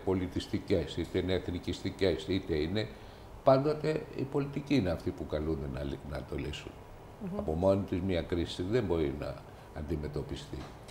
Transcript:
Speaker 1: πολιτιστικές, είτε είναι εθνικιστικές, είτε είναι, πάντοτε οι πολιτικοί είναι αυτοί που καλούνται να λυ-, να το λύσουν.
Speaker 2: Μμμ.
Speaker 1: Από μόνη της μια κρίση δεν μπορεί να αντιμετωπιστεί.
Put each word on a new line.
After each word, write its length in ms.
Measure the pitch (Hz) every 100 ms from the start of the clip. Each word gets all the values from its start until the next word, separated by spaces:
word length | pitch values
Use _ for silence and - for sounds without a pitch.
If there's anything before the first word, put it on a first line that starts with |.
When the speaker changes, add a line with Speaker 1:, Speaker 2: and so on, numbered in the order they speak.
Speaker 1:
πολιτιστικές, 920 | - 95 90 - - 98 - 95 78 -
είτε 220 | 82 95
είναι 140 | 87
εθνικιστικές, 960 | 92 - 87 - 85 98 - 95 80 -
είτε 280 | 92 - 80
είναι, 320 | 78 104 107 - - - - -
πάντοτε 580 | - 135 147 151 156 156 - -
οι 60 |
πολιτικοί 520 | 135 143 143 147 -
είναι 160 | 139 90
αυτοί 200 | 80 -
που 160 | - 76
καλούνται 400 | 76 76 73 71
να 80 | 65
λυ-, 160 | 71 71 73
να 120 | 76 65
το 60 | 71
λύσουν. 340 | 71 71 - - - - - -
Speaker 2:
Μμμ. 160 | 196 208
Speaker 1:
Από 140 | -
μόνη 300 | 78 95 98
της 180 | 98 92
μια 220 | 95 87
κρίση 400 | 78 87 82 -
δεν 220 | 92 123
μπορεί 300 | 101 82 73 71
να 140 | 67 67 - - - -
αντιμετωπιστεί. 800 | 76 78 73 73 67 69 - 67 - - -